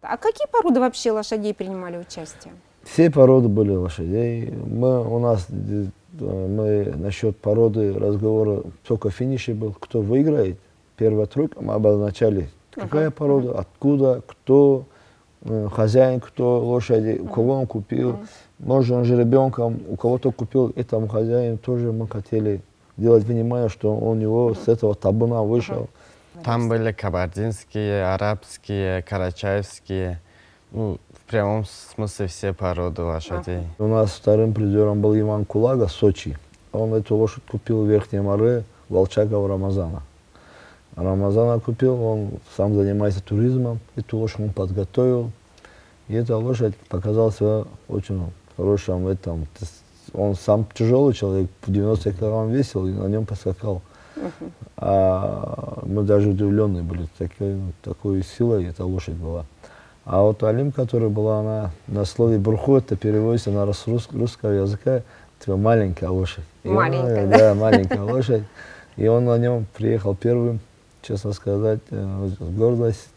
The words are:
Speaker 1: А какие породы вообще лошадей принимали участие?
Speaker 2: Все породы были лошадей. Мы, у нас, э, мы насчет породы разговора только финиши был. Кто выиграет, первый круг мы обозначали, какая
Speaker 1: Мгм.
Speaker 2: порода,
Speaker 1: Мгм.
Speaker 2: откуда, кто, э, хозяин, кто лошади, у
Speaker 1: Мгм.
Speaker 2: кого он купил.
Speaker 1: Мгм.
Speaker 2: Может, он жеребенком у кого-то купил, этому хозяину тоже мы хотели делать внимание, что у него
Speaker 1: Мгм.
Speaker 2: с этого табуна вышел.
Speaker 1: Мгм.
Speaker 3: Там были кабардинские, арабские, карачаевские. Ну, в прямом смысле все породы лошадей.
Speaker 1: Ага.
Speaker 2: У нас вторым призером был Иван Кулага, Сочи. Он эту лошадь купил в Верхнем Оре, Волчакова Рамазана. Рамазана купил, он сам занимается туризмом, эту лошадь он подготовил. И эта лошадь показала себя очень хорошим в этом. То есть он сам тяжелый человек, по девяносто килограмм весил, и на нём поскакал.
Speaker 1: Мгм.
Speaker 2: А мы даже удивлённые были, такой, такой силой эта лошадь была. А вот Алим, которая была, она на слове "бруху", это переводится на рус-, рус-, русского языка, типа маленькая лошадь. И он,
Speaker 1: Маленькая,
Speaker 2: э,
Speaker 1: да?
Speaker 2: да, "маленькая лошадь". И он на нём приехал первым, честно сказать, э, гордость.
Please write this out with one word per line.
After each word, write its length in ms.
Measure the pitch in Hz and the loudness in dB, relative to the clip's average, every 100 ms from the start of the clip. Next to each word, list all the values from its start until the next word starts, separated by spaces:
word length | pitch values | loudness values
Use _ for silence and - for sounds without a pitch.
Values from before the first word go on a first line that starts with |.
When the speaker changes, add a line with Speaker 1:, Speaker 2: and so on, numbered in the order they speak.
| - | -8
Speaker 1:
А 100 | 233 | -2
какие 300 | 427 453 587 | -2 -2 -2
породы 320 | 480 339 254 | 0 2 4
вообще 320 | 254 247 240 | 2 0 -2
лошадей 420 | 220 214 220 208 | -2 -2 -4 -4
принимали 440 | 208 190 190 180 175 | -6 -8 -8 -10 -12
участие? 560 | 175 - 160 - - 175 _ _ | -14 -16 -16 -18 -20 -20 _ _
Speaker 2:
Все 260 | - - 165 | -10 4 6
породы 380 | 147 131 131 120 | 8 8 10 6
были 240 | 101 104 | 2 2
лошадей. 800 | 95 90 82 82 101 120 117 117 | 2 -2 -4 -4 -2 -2 -4 -8
Мы, 500 | 117 110 110 127 127 | -8 -8 -2 0 0
у 160 | 113 117 | 0 -2
нас, 280 | 120 110 87 | 0 0 -2
э, 360 | 101 101 104 98 - _ 175 | -8 -6 -4 -6 -10 _ -10
мы 760 | 98 95 92 104 107 104 101 71 | -6 -6 -4 -2 0 0 -2 -4
насчет 400 | 98 95 110 98 | -6 -4 -4 -2
породы 560 | - 110 117 107 104 | 0 4 4 4 -2
разговора 680 | 98 101 104 107 110 107 101 87 - - | 0 -2 0 0 2 2 0 -6 -16 -4
только 220 | 117 107 | -2 -2
финиши 440 | 95 127 131 - 107 | -4 -4 -4 -4 -6
был. 180 | 110 | -6
Кто 280 | 101 - 120 | -8 -6 -4
выиграет, 580 | 101 123 151 151 98 92 _ _ _ - | 0 2 2 2 0 -2 _ _ _ 0
первый 300 | 110 107 107 | 2 2 0
круг 320 | - 151 - | 0 -4 -4
мы 140 | 107 | -4
обозначали, 760 | 104 107 104 104 95 113 101 76 - _ | 2 4 4 0 0 0 0 -4 -10 _
какая 360 | - 202 151 156 | -12 -4 -2 -2
Speaker 1:
Мгм. 40 | |
Speaker 2:
порода, 340 | - 147 139 123 | -2 2 2 0
Speaker 1:
Мгм. 100 | - | -4
Speaker 2:
откуда, 640 | 98 _ 139 143 135 123 - | -8 _ 0 2 2 0 -4
кто, 560 | - - 135 143 135 135 - _ _ _ _ - | -20 4 6 8 4 -2 -20 _ _ _ _ -6
э, 220 | 110 104 | -4 -4
хозяин, 460 | 92 107 120 131 127 | 0 2 6 4 4
кто 400 | - - 123 123 | -6 -2 2 2
лошади, 540 | 117 123 110 117 110 110 | 2 -2 2 2 2 -2
у 40 | - | -4
Speaker 1:
Мгм. 80 | |
Speaker 2:
кого 200 | 110 117 | 0 0
он 140 | 135 127 | 0 -2
купил. 420 | 113 101 123 123 | -6 -4 -2 -2
Speaker 1:
Мгм. 160 | 120 214 - - _ | -4 -10 -20 -20 _
Speaker 2:
Может, 320 | - 135 120 123 | 0 2 4 2
он 80 | 120 | 4
жеребенком 760 | 123 117 131 135 120 117 117 80 | 4 6 4 4 0 -4 -4 -8
у 60 | 107 | -4
кого-то 360 | 117 123 131 | 0 0 0
купил, 400 | 123 113 135 123 123 | -2 -4 0 0 -2
этому 320 | 120 113 110 | -4 -4 -2
хозяину 500 | 110 113 120 120 113 | -2 0 0 -2 -4
тоже 340 | - 123 120 | -4 -4 -2
мы 160 | 110 113 | -4 -6
хотели 540 | 110 98 110 107 98 - _ _ - | -8 -4 -2 0 -4 -8 _ _ -2
делать 260 | 110 117 | 6 6
внимание, 460 | 104 117 113 123 117 | 6 -2 0 0 -2
что 240 | 98 107 107 | -2 -2 0
у 180 | 110 | 0
него 360 | 113 107 113 120 | 0 0 2 0
Speaker 1:
Мгм. 80 | 107 | 0
Speaker 2:
с 40 | - | 0
этого 260 | 117 110 101 | 2 2 0
табуна 460 | 101 104 117 120 | 0 2 2 0
вышел. 460 | 107 117 110 - 120 _ - - _ - | 2 0 0 -6 -8 _ -20 -20 _ -10
Speaker 1:
Мгм. 80 | |
Speaker 3:
Там 260 | 165 117 117 | -2 0 0
были 220 | 113 113 | 0 -2
кабардинские, 1120 | 107 101 90 90 90 110 104 - 107 104 101 92 | -2 -4 -2 -4 -4 -4 -6 -8 -6 -2 0 0
арабские, 880 | 95 104 104 - - - 101 95 92 | 0 -2 -4 -8 -20 -8 -4 -2 -4
карачаевские. 1160 | 85 101 92 90 101 101 98 - _ 95 92 85 _ _ _ _ _ | -4 -4 -4 -4 -2 -2 -4 -14 _ -6 -6 -8 _ _ _ _ _
Ну, 260 | 101 107 87 _ | -8 -6 -6 _
в 160 | - _ | -20 _
прямом 340 | 113 101 107 104 | -2 0 -2 -4
смысле 640 | - - - 107 - 98 | -12 -20 -8 -8 -6 -8
все 260 | - 101 | -6 -6
породы 480 | 92 92 87 87 82 | -4 -4 -2 -4 -4
лошадей. 560 | 85 80 78 85 82 90 | -4 -4 -6 -10 -6 -8
Speaker 1:
Ага. 260 | 85 82 107 | -8 -4 0
Speaker 2:
У 20 | |
нас 240 | 110 107 | 2 2
вторым 420 | - - 107 110 | 0 2 4 4
призером 460 | 107 104 101 107 104 | 2 2 2 2 2
был 160 | 104 107 | 2 2
Иван 280 | 107 107 101 | 2 -2 -2
Кулага, 420 | 104 117 135 107 | 0 2 2 0
Сочи. 500 | - 104 95 - 71 - _ _ | 2 2 2 -4 -12 -14 _ _
Он 200 | 107 110 | -4 0
эту 220 | 110 104 107 | -2 0 2
лошадь 280 | 110 - - | 0 -2 -10
купил 340 | 107 - 113 | -10 -2 0
в 40 | 107 | 4
Верхнем 400 | 104 101 101 98 | 2 2 -4 0
Оре, 360 | 101 113 123 107 - _ | 2 2 0 -4 -16 _
Волчакова 580 | 92 95 - 107 107 98 | 0 2 2 0 2 0
Рамазана. 540 | 98 98 98 87 82 69 _ _ - - - - - _ - | -2 -2 -2 -2 -6 -12 _ _ -20 -20 -20 -20 -20 _ -6
Рамазана 640 | 92 95 98 101 117 117 | -2 0 0 2 2 2
купил, 420 | 110 117 131 127 | -2 0 0 2
он 280 | 113 110 101 - - - | -2 -2 -4 -8 -14 -4
сам 180 | 101 104 | 0 2
занимается 460 | 98 101 104 98 | 2 2 0 -2
туризмом, 560 | - 104 120 127 123 117 - - | -4 0 0 0 -2 -4 -10 -12
эту 220 | 110 110 | -6 -4
лошадь 240 | 110 - | -4 -4
он 80 | 104 | -6
подготовил. 800 | 101 95 92 95 - 127 123 117 - _ - - - - _ - | -4 -4 -4 -4 0 2 0 -4 -10 _ -20 -20 -20 -20 _ -6
И 60 | 107 | -4
эта 220 | 117 110 | -2 -2
лошадь 380 | 117 120 113 104 - | -2 0 -2 -2 -8
показала 420 | 92 98 107 113 | -6 -2 2 2
себя 320 | 101 104 107 107 - - | 2 0 0 -4 -14 -8
очень 340 | 101 95 98 85 90 _ - | -8 -4 -6 -6 -12 _ -4
хорошим 460 | 95 101 - 90 92 | 0 0 0 -4 -2
в 20 | |
этом. 380 | 95 92 82 78 - | -4 -4 -8 -8 -12
То 40 | |
есть 200 | - - _ _ - | -16 -16 _ _ -16
он 220 | - 101 95 | -4 -2 -2
сам 300 | - 107 110 | 2 2 2
тяжелый 400 | - 113 127 143 | -2 2 4 4
человек, 360 | 113 101 95 95 - | 2 -2 -2 -2 -6
по 100 | - | -2
девяносто 400 | 98 101 110 - | 0 2 0 -2
килограмм 400 | 92 107 110 110 | -2 -2 -2 -2
весил, 360 | 127 135 98 92 | 0 -2 -2 -4
и 40 | |
на 160 | 98 98 | -4 -2
нём 180 | 107 110 | -2 -4
поскакал. 560 | 101 - 92 107 92 - - - - | -6 -6 -6 -6 -8 -10 -20 -20 -12
Speaker 1:
Мгм. 360 | 185 156 - 170 - - | -12 -10 -16 -16 -20 -6
Speaker 2:
А 1000 | - 98 95 92 101 - - - - - - | 0 2 4 2 -2 -6 -8 -10 -10 -10 -6
мы 180 | 101 | -2
даже 260 | 101 101 104 | 2 4 4
удивлённые 540 | 95 104 101 104 92 | 2 2 2 2 0
были, 240 | 85 87 82 - | -4 -6 -8 -8
такой, 420 | 87 - 98 98 95 85 | -10 -6 -6 -4 -8 -10
такой 420 | - 90 104 95 | -12 -8 -4 -4
силой 420 | 90 - 120 110 87 | -4 -2 0 0 -2
эта 180 | 85 92 | -6 -6
лошадь 300 | 92 - 85 | -6 -6 -8
была. 300 | 82 85 78 _ - - - _ - | -8 -8 -10 _ -20 -20 -20 _ -4
А 160 | 92 | 2
вот 220 | 104 107 | 4 4
Алим, 280 | 110 113 143 | 0 0 0
которая 380 | 135 123 120 113 | -2 -2 0 0
была, 300 | 104 107 107 | 0 0 0
она 320 | 107 110 104 82 - | -2 -4 -6 -10 -8
на 180 | 101 101 | -4 -4
слове 320 | - 117 110 | 2 2 4
"бруху", 400 | 101 110 - 139 | 2 0 4 4
это 180 | - 101 | 4 -4
переводится 540 | 107 107 110 117 107 | 0 0 2 0 0
на 140 | 101 101 | -2 -2
рус-, 220 | 95 - | -2 -2
рус-, 200 | 117 113 | -4 -4
русского 380 | 131 117 - 110 | -4 -4 -4 -2
языка, 500 | 101 98 104 - 131 120 - - _ | 0 0 -2 -2 -2 -4 -20 -20 _
типа 180 | - 95 | -4 0
маленькая 520 | 107 113 98 85 82 | 4 4 2 -2 -4
лошадь. 340 | 92 92 - 80 _ | -2 -2 -6 -16 _
И 40 | - | -2
он, 60 | 208 | 2
Speaker 1:
Маленькая, 500 | 165 135 - 110 101 | 2 0 0 0 4
Speaker 2:
э, 20 | |
Speaker 1:
да? 100 | - | 6
Speaker 2:
да, 160 | 110 101 | 8 6
"маленькая 480 | 110 - 95 247 | 4 4 2 -2
лошадь". 400 | 101 127 117 113 104 - - - - - | -2 -2 0 0 -2 -16 -20 -20 -20 -2
И 100 | 104 | 2
он 180 | 117 123 | 4 4
на 120 | 117 | 2
нём 260 | 120 123 104 - | 2 0 -4 -4
приехал 400 | 110 113 98 98 | -2 0 -2 -2
первым, 440 | 117 120 120 113 - _ _ _ | 0 0 0 -2 -8 _ _ _
честно 320 | - 101 104 | -10 -8 -6
сказать, 460 | 101 - 101 110 107 - | -8 -4 -2 0 -2 -4
э, 400 | 101 98 95 98 92 | -8 -6 -4 -6 -6
гордость. 680 | 85 92 113 120 117 107 - | -6 0 2 2 0 -2 -10